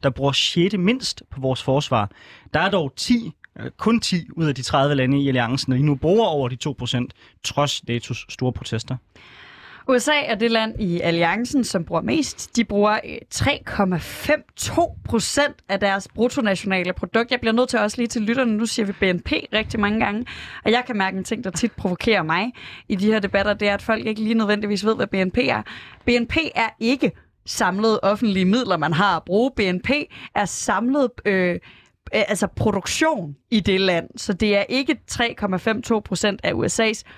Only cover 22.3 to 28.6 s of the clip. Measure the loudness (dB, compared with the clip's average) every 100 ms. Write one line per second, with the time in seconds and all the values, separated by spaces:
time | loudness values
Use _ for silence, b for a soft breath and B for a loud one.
22.3 | 0 0 B B B B 0 2 2 2
23.3 | 0 2 2 2 0 0 -2 -2 -4 0
24.3 | 2 2 2 0 0 0 0 0 0 0
25.3 | 2 2 0 -4 B B B 0 2 2
26.3 | -2 -2 -2 -2 0 0 2 0 -2 b
27.3 | _ -10 -2 0 2 2 2 2 2 2
28.3 | 2 4 2